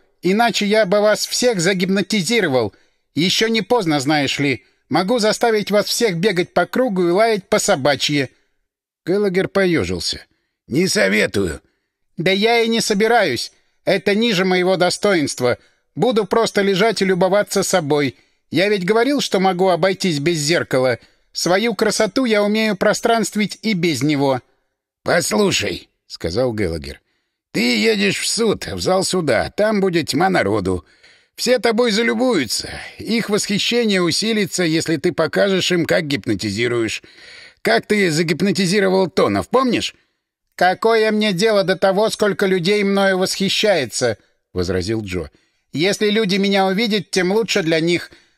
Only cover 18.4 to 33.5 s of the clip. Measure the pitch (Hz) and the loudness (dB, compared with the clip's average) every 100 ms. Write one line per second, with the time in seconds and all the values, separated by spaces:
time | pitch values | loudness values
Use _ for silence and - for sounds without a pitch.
18.4 | _ 143 208 202 175 226 254 285 - 196 | _ -2 0 0 2 2 2 0 0 0
19.4 | 190 180 190 165 196 185 190 143 156 160 | 0 2 2 2 0 0 -2 0 -2 -2
20.4 | 147 165 - 131 127 117 _ _ _ - | 0 -2 0 0 0 -2 _ _ _ -6
21.4 | 165 196 233 202 214 - 214 269 247 208 | 0 2 0 0 -2 0 0 0 0 2
22.4 | 208 220 220 196 208 175 233 226 190 214 | 2 0 0 0 0 2 0 0 0 -2
23.4 | 202 - 220 180 170 123 151 139 139 127 | -4 -4 -4 0 -2 0 0 0 0 -2
24.4 | _ _ _ _ _ _ - 175 - 214 | _ _ _ _ _ _ -2 0 0 0
25.4 | 196 - 101 82 - _ _ - 85 101 | 0 0 -4 -8 -12 _ _ -8 -6 -2
26.4 | 127 107 87 82 71 - _ _ _ _ | -2 -2 -4 -4 -10 -16 _ _ _ _
27.4 | _ - 247 226 226 208 202 - - 196 | _ -4 -2 0 0 0 -2 -2 -4 -2
28.4 | 220 98 85 92 117 190 - 185 147 104 | 0 -2 -6 -4 0 0 0 -2 0 0
29.4 | - - 214 208 190 165 135 139 190 170 | -2 -2 0 2 0 -2 -2 0 2 2
30.4 | 98 107 90 90 - _ - _ _ - | 0 0 -2 -4 -8 _ -20 _ _ -6
31.4 | 240 247 233 220 247 208 233 226 262 185 | 0 2 2 2 0 0 0 0 0 0
32.4 | 113 - - - - - 180 226 202 202 | -2 -6 -8 -12 -14 -12 -4 -2 -2 -4
33.4 | - | -2